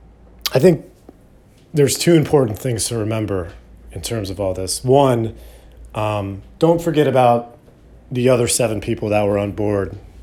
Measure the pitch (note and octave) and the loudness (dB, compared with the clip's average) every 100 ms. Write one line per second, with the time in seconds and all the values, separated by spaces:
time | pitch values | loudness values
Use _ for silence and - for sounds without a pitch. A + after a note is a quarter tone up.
0 | - _ - - - - E3 D#3+ - _ | -20 _ -20 -16 -4 2 4 2 -2 _
1 | - - _ _ _ _ _ D#3 C#3 - | -20 -20 _ _ _ _ _ 0 0 2
2 | - E3 C3+ D3+ B2+ G#2 C3 A2+ - A#2 | 2 4 4 2 0 -2 -6 -4 -4 -4
3 | G#2+ A2+ G#2+ G2 E2 - - - - - | -4 -4 -4 -4 -6 -12 -20 -20 -18 -14
4 | - A#2 G2 F#2+ G2 F#2 F#2 - B2 C3+ | -8 -6 -6 -6 -4 -4 -6 -4 2 4
5 | C3+ A#2+ A2+ - - - - - - - | 4 2 -2 -8 -20 -20 -20 -20 -14 -6
6 | G#2+ G#2 G2 G2 - - D#3+ E3+ E3+ D3 | -4 -4 -6 -10 -16 0 2 2 0 0
7 | C3+ B2+ B2 A#2+ - - - - - - | 2 4 4 2 -2 -14 -20 -20 -20 -20
8 | - B2 B2 B2+ A#2 - A#2+ G#2+ G#2+ A2+ | -10 -2 2 2 2 0 -2 -2 -6 -6
9 | G#2+ G#2 G#2 G2+ G2+ F2+ G#2 G2+ F#2+ G2 | -2 0 0 0 -2 -4 -2 -2 -4 -8
10 | - - | -18 -20